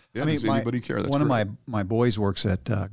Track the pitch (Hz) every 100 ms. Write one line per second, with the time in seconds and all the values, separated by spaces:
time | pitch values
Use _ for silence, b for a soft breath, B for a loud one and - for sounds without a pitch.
0 | b 110 151 - 110 135 117 120 - 110
1 | 117 139 147 120 98 107 - 107 92 113
2 | 120 107 101 95 107 92 - 101 101